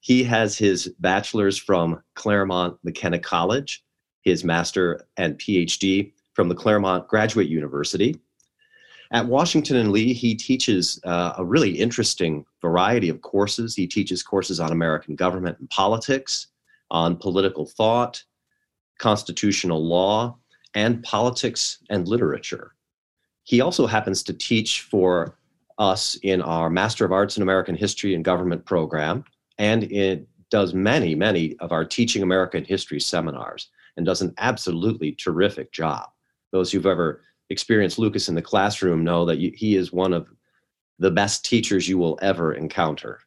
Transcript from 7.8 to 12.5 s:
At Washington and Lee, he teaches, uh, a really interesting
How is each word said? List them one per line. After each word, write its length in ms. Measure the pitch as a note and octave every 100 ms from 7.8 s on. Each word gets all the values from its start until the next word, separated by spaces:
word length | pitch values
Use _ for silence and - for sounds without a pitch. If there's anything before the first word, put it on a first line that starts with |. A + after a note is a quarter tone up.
| D2 F#2 A2+ D#3+ _ _ _ _ _ _ _ - -
At 160 | A#2 A#2+
Washington 480 | C3 E3+ D#3+ D3+ C3
and 160 | G#2+
Lee, 200 | G2+ A2+
he 220 | A#2+ A#2+
teaches, 640 | A2 - B2+ - G2 F2 -
uh, 300 | F2+ F2 F2 -
a 60 |
really 260 | F2+ C3+ A#2
interesting 760 | E2 A2 A#2 G#2+ - E2+ D2+ -